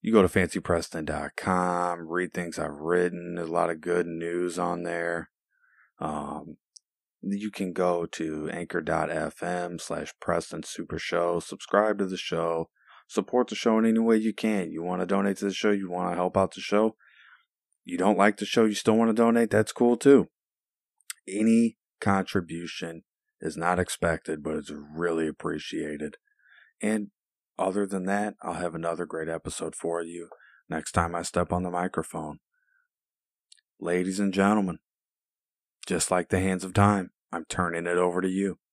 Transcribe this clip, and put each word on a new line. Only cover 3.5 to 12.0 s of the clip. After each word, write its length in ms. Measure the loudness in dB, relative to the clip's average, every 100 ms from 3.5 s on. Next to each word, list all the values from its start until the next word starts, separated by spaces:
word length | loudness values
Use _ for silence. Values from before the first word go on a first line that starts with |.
lot 160 | 0 0
of 100 | 0
good 260 | 0 0 0
news 540 | -4 -4 -2 -2 -2
on 240 | -2 -2
there. 480 | -4 -4 -2 -4 -6 _ _ _ _ _ _ _
Um, 600 | -6 -4 -6 -10 -12 -18 _ -20 _ _ _ _
you 300 | -6 -4 -6
can 200 | -6 -6
go 340 | 0 0 0 -2
to 440 | -6 -6 -4 -6
anchor 300 | -6 -4 -4
dot 280 | 0 0 0
F 320 | -2 -4 -6
M 380 | -4 -4 -4 -8
slash 340 | -6 -6 -8 -8
Preston 440 | -2 -2 -2 -10
Super 360 | -10 -10 -8 -8
Show. 400 | -2 0 0 0
Subscribe 600 | -4 -14 0 2 4
to 60 | 0